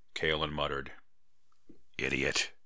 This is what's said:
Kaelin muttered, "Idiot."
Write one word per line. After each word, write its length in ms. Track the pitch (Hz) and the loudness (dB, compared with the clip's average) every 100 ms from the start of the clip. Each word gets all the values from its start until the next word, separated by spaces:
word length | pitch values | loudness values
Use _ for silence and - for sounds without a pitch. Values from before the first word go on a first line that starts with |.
| - - | -10 0
Kaelin 380 | 80 76 76 | 2 4 2
muttered, 400 | 76 73 69 67 - - - - - - - - - - - | 2 0 0 -4 -10 -16 -18 -18 -18 -18 -16 -14 -14 -10 0
"Idiot." 540 | 65 65 69 - - - | 2 4 4 4 0 -2